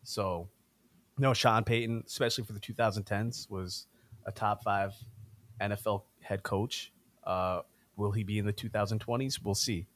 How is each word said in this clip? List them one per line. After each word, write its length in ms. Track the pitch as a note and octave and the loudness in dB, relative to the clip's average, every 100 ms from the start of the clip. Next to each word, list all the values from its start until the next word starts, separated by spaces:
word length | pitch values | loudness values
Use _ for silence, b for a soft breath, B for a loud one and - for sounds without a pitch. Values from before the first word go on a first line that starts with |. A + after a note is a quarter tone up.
So, 440 | - - F#2+ F2 F2 _ _ _ _ _ _ - | -8 -2 -2 -2 -6 _ _ _ _ _ _ 2
no, 160 | C3+ | 4
Sean 300 | B2 B2 A2 A2 | 6 6 6 6
Payton, 380 | A#2 A2+ A#2 - | 2 2 -2 -4
especially 380 | - A#2+ - G#2+ | 0 0 0 -4
for 80 | |
the 60 | G#2 | -8
two 120 | - | -10
thousand 300 | A#2 A2+ G#2 | 2 2 2
tens, 440 | G2 G2+ A2+ - - | 0 0 0 -4 -8
was 380 | G2 F2+ - - B B B - | -6 -6 -8 -12 B B B -10
a 60 | |
top 320 | G2+ G#2 G#2 | -2 0 0
five 300 | G#2+ G2+ G2 G2+ - - - - - - | 2 2 0 -4 -18 -18 -20 -20 -20 -4
N 140 | G2+ | -2
F 120 | G2+ - | -2 0
L 200 | G2+ - _ | -2 -4 _
head 220 | - G2 | -6 -4
coach. 500 | - G2 A#2+ - - _ _ _ - | -2 -2 -2 -4 -10 _ _ _ -4
Uh, 360 | F#2 F#2 F2+ - b b - | 0 0 -2 -6 b b -4
will 140 | G#2 | -2
he 120 | G#2+ | 0
be 160 | G2 G#2 | 0 0
in 60 | G2+ | 0
the 80 | |
two 160 | G2+ A2+ | -2 -2
thousand 300 | G#2+ G2+ A2 | 0 0 0
twenties? 420 | - A#2+ C3+ - | 0 -2 -2 -2
We'll 140 | G2 G2 | -2 0
see. 320 | - F#2+ F2 | 0 -2 -4